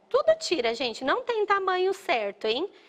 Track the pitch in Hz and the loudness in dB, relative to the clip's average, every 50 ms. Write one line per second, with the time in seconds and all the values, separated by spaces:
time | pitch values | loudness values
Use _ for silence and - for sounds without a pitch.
0 | _ - - 554 605 640 640 640 - - 359 285 226 226 233 233 262 233 214 - | _ -2 0 2 4 2 2 2 0 -2 0 0 0 0 -2 -2 -4 -4 -4 -2
1 | 262 277 359 494 508 - 466 427 403 - 403 392 381 370 370 370 370 381 381 - | -2 0 0 0 0 -2 -2 0 0 2 2 0 2 0 0 2 0 0 -2 -2
2 | - 370 277 226 208 202 196 - - 214 226 277 370 403 - - - | -2 -2 0 0 0 -4 -6 -4 -2 -2 -2 -2 -4 -6 -8 -14 -20